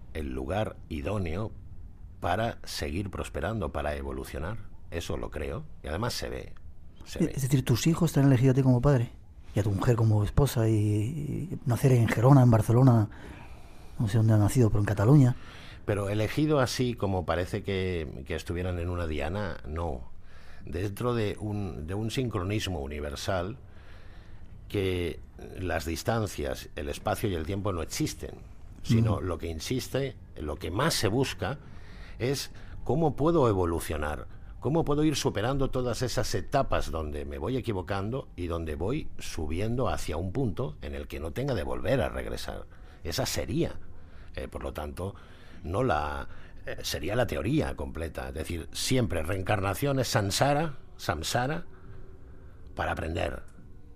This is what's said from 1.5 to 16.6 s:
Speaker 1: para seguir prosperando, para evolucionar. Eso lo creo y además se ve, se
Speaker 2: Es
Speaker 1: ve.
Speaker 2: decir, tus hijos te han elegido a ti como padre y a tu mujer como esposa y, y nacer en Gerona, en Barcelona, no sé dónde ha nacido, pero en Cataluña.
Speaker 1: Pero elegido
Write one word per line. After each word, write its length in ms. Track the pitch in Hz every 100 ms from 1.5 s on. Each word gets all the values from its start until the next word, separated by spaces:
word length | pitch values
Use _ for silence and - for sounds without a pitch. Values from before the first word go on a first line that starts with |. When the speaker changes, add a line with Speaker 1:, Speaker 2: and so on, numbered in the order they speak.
| - - - - - - -
Speaker 1:
para 380 | 90 92 113 -
seguir 460 | - - 76 80 104
prosperando, 600 | - - - 78 113 73
para 240 | 76 73 73
evolucionar. 640 | 69 65 65 71 80 113 - - -
Eso 240 | 82 - 67
lo 140 | 57
creo 340 | - 69 76 78 -
y 60 | 71
además 260 | 80 117
se 140 | - 60
ve, 260 | 64 - - - - - -
se 140 | - -
Speaker 2:
Es 80 | 165
Speaker 1:
ve. 60 |
Speaker 2:
decir, 320 | - 131 135
tus 240 | - 117 -
hijos 240 | 165 165
te 80 | -
han 60 | 139
elegido 260 | 127 131
a 20 |
ti 80 | 131
como 180 | 131 123
padre 300 | 135 135 117 - - - -
y 60 | -
a 60 |
tu 80 | 104
mujer 240 | 98 - 113
como 260 | 110 107
esposa 460 | 101 - 139 - 113
y, 40 |
y 840 | 110 104 104 107 151 143 113 160 - -
nacer 240 | 113 139
en 160 | 123 110
Gerona, 360 | - 120 139
en 80 | 123
Barcelona, 560 | 110 104 113 131 117 104 - - - - - - - - -
no 80 | 104
sé 120 | 110
dónde 160 | 110
ha 40 | 110
nacido, 320 | 101 131 110
pero 80 | 104
en 80 | 101
Cataluña. 480 | 101 101 147 127 123 - - - -
Speaker 1:
Pero 240 | - 101 101
elegido 520 | 104 107 - 151 151